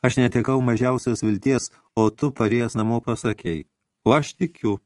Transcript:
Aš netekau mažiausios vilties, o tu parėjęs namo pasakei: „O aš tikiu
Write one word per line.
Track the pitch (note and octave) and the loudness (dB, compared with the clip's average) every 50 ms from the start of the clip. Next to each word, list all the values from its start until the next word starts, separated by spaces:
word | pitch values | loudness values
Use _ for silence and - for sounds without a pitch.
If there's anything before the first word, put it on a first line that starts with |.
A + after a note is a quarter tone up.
Aš | - B2+ - | 2 0 2
netekau | C3 B2+ A#2 - B2+ A2+ - C3+ C3+ | 2 0 2 2 0 0 0 0 0
mažiausios | B2+ B2 A#2 A2 B2 B2+ B2+ B2 - B2+ A#2 - | 0 0 0 2 0 0 0 -2 -2 -4 -4 -2
vilties, | - A2 G#2 F#2+ - C3+ C3+ A#2+ - - _ _ _ _ _ | 0 -2 -2 0 0 0 0 0 0 -4 _ _ _ _ _
o | A2+ A2 A2 | 2 2 2
tu | G#2+ - D3+ D3 | 2 0 -4 -4
parėjęs | C3 - A#2 G#2+ A2+ A#2+ A#2+ A2 - | 0 0 0 2 2 0 0 -2 -2
namo | A2 A2 A2+ A#2 A#2 | -2 -2 0 0 -2
pasakei: | - - A#2 - - A2 G#2 - - F2+ E2 D#2 - _ _ _ _ _ _ _ _ | -2 -4 -6 -4 -2 -4 -4 -4 -4 -6 -6 -6 -8 _ _ _ _ _ _ _ _
„O | G#2 | 2
aš | B2 D3+ D3 - - | 4 4 2 -2 -6
tikiu | _ F#3 E3 - - - A2 G2+ G2 _ | _ -6 -6 -6 -4 -4 -4 -4 -4 _